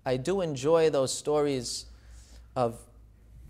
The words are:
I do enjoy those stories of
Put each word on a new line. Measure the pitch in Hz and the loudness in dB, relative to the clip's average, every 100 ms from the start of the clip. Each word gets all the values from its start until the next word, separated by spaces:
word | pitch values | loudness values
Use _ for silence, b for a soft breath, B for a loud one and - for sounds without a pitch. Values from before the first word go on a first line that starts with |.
| 135 | -4
I | 127 | -2
do | 131 196 | -2 -2
enjoy | 165 135 143 165 160 | -2 -2 2 4 4
those | 143 131 | 2 0
stories | - 147 151 147 131 117 - - b b b b b b 131 | -2 -2 0 0 -2 -6 -10 -12 b b b b b b -2
of | 117 110 - - - - - - | -2 -2 -16 -20 -20 -20 -20 -20